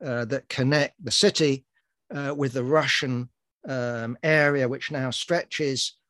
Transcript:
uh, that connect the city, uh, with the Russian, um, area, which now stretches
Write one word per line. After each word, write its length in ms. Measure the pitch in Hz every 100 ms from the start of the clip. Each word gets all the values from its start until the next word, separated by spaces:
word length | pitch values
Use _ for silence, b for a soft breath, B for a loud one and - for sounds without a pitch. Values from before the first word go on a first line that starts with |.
| 147
uh, 200 | 120 113
that 220 | 135 -
connect 560 | - 131 147 143 -
the 60 | 131
city, 560 | - 208 - 151 135 - _ _ _ -
uh, 220 | 160 139 143
with 160 | 139
the 100 | 127
Russian, 640 | 123 156 139 - 143 123 123 _ _ _ -
um, 480 | 131 123 120 113 127
area, 460 | 160 156 147 143 127
which 240 | - -
now 180 | 147 131
stretches 840 | 117 - 175 - - 147 131 - -